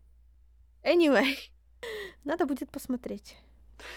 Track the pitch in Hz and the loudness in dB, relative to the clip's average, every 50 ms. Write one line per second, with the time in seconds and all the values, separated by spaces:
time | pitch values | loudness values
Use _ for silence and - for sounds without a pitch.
0 | - - _ _ _ - _ _ _ _ _ _ - _ _ _ - - 330 349 | -20 -20 _ _ _ -20 _ _ _ _ _ _ -20 _ _ _ 0 2 4 6
1 | 330 294 269 214 269 269 269 - - - - _ _ _ _ _ - 466 440 427 | 6 6 6 6 4 2 -2 -4 -10 -18 -20 _ _ _ _ _ -12 -12 -10 -10
2 | 403 370 - _ _ 285 311 349 349 262 285 - 294 - - 277 - - 247 247 | -12 -14 -16 _ _ -6 -2 -2 0 -2 0 -6 -6 -10 -12 -14 -8 -6 -8 -6
3 | - - 202 208 - - - - _ _ _ _ - - - - - - - | -6 -10 -10 -12 -12 -18 -20 -20 _ _ _ _ -20 -20 -20 -20 -18 -18 -16